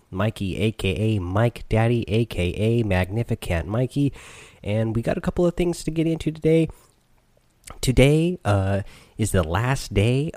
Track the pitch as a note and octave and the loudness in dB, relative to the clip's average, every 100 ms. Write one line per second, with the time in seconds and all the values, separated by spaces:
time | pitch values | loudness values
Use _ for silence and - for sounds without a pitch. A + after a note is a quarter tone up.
0 | - F#2+ G#2+ - G2 - G#2+ - F#2+ F2+ | -8 -4 -2 -2 -6 -2 -2 -2 -2 0
1 | A2 G#2 F2 G2 A#2 - - A2 A#2 A#2+ | 0 0 -2 0 0 -2 -2 0 2 0
2 | - A2 A#2 - F2 - G#2+ A#2 G#2+ F#2 | 0 0 -2 -2 -2 0 0 2 2 0
3 | F#2 G#2+ A#2 A#2 - F2 D#2+ A2 B2+ - | 0 -2 -4 -4 -2 -4 -2 -2 -2 0
4 | C#3 - - - - - - G#2+ A2+ A2+ | -2 -2 -14 -20 -20 -12 -4 -2 0 -2
5 | A#2 - - - F3 - F3 E3+ - D#3+ | -2 -4 -2 0 0 0 -2 -2 -4 -2
6 | D#3+ D#3+ - D#3+ D#3 E3 D#3+ - _ _ | 0 0 -4 -2 2 4 2 -2 _ _
7 | _ _ _ _ _ _ - - - B2 | _ _ _ _ _ _ -20 -6 0 6
8 | C3+ D#3 E3+ F3+ G2+ G2+ F#2+ G2 - - | 6 6 2 -2 0 2 2 0 -4 -14
9 | - - G#2+ F#2+ D#2 F2 B2 C3+ - G2 | -14 -6 0 0 0 0 0 -2 -2 0
10 | A2 C3 D#3+ | 2 2 -2